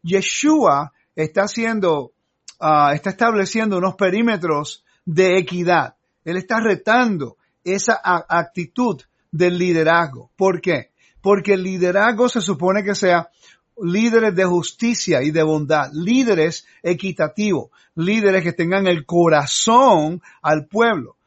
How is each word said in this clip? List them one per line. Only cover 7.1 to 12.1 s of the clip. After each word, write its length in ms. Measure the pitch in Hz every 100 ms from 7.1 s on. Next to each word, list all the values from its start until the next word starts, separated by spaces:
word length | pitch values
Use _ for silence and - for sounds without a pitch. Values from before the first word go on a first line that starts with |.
| 180 123 _ _ _
esa 380 | 175 196 - 220
a-, 220 | 175 175 -
actitud 760 | 170 165 - 165 - 247 147 _ _ _
del 280 | 151 180 180
liderazgo. 720 | 180 165 160 170 160 123 -
¿Por 260 | _ 190 180
qué? 300 | 185 147 - _ _ _
Porque 340 | 196 202 196
el 80 | 190
liderazgo 680 | 185 185 180 190 220